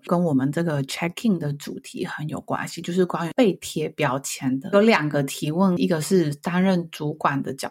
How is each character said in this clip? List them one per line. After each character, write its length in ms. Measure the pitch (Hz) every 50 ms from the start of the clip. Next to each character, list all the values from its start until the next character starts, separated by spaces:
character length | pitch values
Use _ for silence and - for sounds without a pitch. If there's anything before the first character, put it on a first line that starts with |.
| -
跟 200 | - 175 175 180
我 80 | 165
们 180 | 143 131 131 143
这 140 | 147 170 170
个 180 | 170 151 139 139
check-in 540 | - - - 170 170 - - - 226 185 165
的 140 | 156 147 147
主 240 | 147 - - - -
题 260 | - - - - -
很 200 | - - - 151 151
有 120 | - -
关 260 | - - - - -
系， 140 | 165 - 170
就 140 | 170 - 175
是 100 | 185 180
关 240 | 170 - 160 170 160
于 40 | -
被 180 | - 254 196 170
贴 360 | - - - - 160 151 156
标 280 | - - 151 131 127 139
签 380 | - - - - 139 127 131 139
的。 120 | - 185
有 80 | 196 202
两 260 | 214 226 208 160 151
个 160 | 151 147 143
提 280 | 139 139 - - 156 151
问， 280 | 156 175 196 185 175 -
一 80 | 131
个 140 | - 175 151
是 340 | 147 - 196 185 160 147 143
担 260 | - - 175 170 180
任 260 | 185 196 185 175 170 165
主 220 | - - 151 147
管 300 | 156 156 - 156 139 139
的 100 | - 131
角 180 | 135 - - -